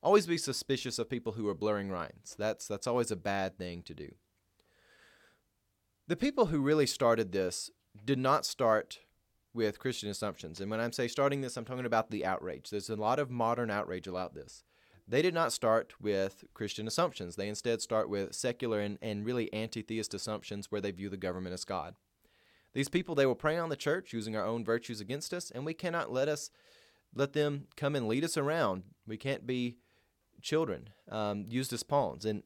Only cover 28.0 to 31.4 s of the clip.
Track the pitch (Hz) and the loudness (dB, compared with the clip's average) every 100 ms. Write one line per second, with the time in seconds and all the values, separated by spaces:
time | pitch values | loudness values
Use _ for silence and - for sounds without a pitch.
28 | 110 127 160 160 139 165 110 92 - _ | 2 2 2 0 0 2 2 0 -6 _
29 | 110 110 135 139 120 127 120 117 _ _ | -10 -6 -4 -4 -2 -2 -2 -6 _ _
30 | _ _ _ - - 151 143 71 107 - | _ _ _ -12 0 0 0 -4 -8 -20
31 | - 107 104 104 | -8 -2 -2 -2